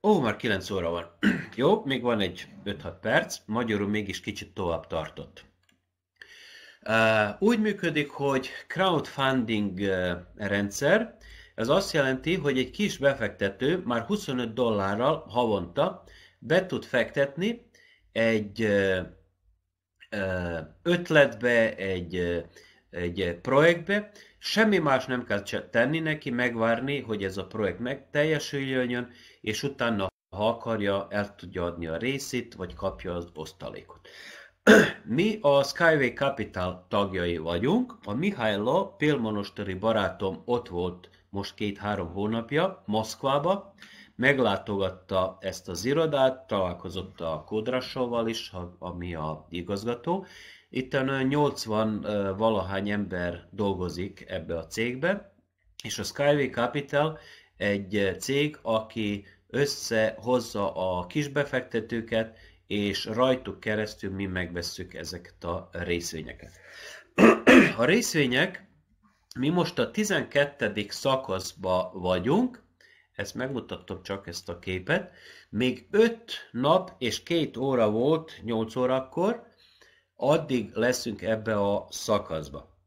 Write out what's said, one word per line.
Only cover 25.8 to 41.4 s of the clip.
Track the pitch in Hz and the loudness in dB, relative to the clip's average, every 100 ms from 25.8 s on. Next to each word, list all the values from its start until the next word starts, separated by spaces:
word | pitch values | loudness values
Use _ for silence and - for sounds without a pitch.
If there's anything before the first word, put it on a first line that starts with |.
| 127 160 | 2 0
neki, | 160 151 139 | -2 -4 -4
megvárni, | 120 123 117 113 117 135 143 | -2 0 2 0 2 -2 -4
hogy | 110 107 | -4 -4
ez | 98 98 | -4 -6
a | 90 | -8
projekt | 110 98 87 | -2 -2 -2
megteljesüljön, | 120 - - 147 156 151 - 143 135 131 123 123 123 - - - | -6 -8 -4 0 2 0 -2 -6 -2 0 0 -2 -6 -14 -20 -8
és | - 107 | -4 -2
utána, | 143 - 117 107 95 _ _ | -4 0 0 0 -2 _ _
ha | 92 107 | 0 0
akarja, | 113 117 113 101 98 98 | 0 -2 0 0 0 -2
el | 101 101 - | -4 -4 -8
tudja | 90 90 | -10 -4
adni | 87 85 82 | -4 -4 -6
a | 82 | -4
részét, | 120 139 - 123 113 | -2 -4 -4 -6 -6
vagy | - 87 | -10 -10
kapja | - 98 - 92 | -6 -6 -6 -8
az | 87 85 | -8 -8
osztalékot. | 78 78 - 73 - - - - - - - - _ | -12 -14 -12 -12 -12 -18 -20 -20 -20 -20 -20 -20 _
<clears throat> | - 220 - - - 123 | 8 10 8 -2 -2 2
Mi | 214 208 | 2 2
a | 143 139 | 4 6
Skyway | 135 - 170 156 123 | 4 4 4 6 2
Capital | - 139 123 104 92 90 90 _ | 0 -2 -2 -6 -4 -4 -6 _
tagjai | 107 98 92 87 85 | 0 0 0 -2 -2
vagyunk, | 80 87 123 220 254 - | -2 0 2 2 0 -8
a | 98 | -8
Mihailo | 104 190 196 110 101 113 165 196 - | -2 -2 0 0 0 2 0 0 0
Pélmonostori | 151 139 110 107 98 - 95 | 2 2 0 -2 -4 -8 -6
barátom | 92 110 110 95 - 95 92 - | -2 2 2 0 -2 -4 -4 -2
ott | 120 - | -2 -2
volt | 87 90 90 - _ _ | -4 -4 -6 -18 _ _
most | 98 | -10